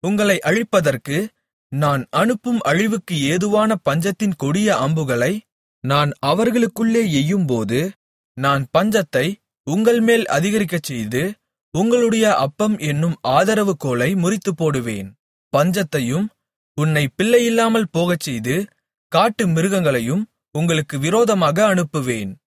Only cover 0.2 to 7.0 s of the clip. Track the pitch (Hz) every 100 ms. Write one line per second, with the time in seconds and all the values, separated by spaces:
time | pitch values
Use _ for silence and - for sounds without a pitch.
0.2 | 202 185 147 196 233 202 151 127 - 147
1.2 | 220 _ _ _ _ 135 147 139 123 147
2.2 | 208 240 247 233 - 160 214 220 - 170
3.2 | 139 170 208 208 220 214 - 147 180 196
4.2 | 208 180 139 170 214 190 135 160 143 120
5.2 | 123 208 _ _ _ _ 127 139 143 -
6.2 | 135 170 226 240 226 - 226 226